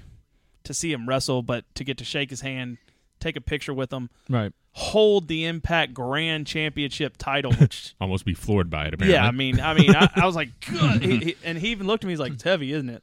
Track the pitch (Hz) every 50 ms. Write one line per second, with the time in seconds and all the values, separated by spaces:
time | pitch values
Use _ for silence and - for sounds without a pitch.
0 | - - - - _ _ _ _ _ _ _ _ _ - 139 - 170 165 147 120
1 | 113 127 135 135 - - 131 127 120 123 123 113 - _ - - 131 139 127 -
2 | 117 - - 147 143 123 131 113 139 135 131 127 127 123 120 - _ _ _ _
3 | _ _ _ - - 165 151 139 - - 151 143 - - 139 131 131 - 139 131
4 | 123 120 _ _ _ - 127 117 104 98 - _ _ _ - - - - - 214
5 | 214 214 202 196 160 143 165 160 160 165 165 160 - - 170 165 147 127 120 135
6 | 120 127 139 151 165 160 160 151 143 - - 156 156 151 - 151 143 135 - -
7 | 147 131 _ - - 139 135 143 135 123 120 - 151 - - - - - - -
8 | 95 95 92 95 - 98 85 - - 113 104 98 87 85 80 76 73 78 78 87
9 | 95 190 175 135 120 120 123 131 135 131 123 127 139 160 156 180 151 190 - -
10 | 202 - - 190 180 190 175 165 147 117 - - - - - 165 156 143 - -
11 | 123 123 123 208 156 170 - - - 165 165 160 185 226 233 196 190 190 220 214
12 | 208 185 170 151 135 123 143 113 - 170 190 160 139 131 151 156 135 120 117 -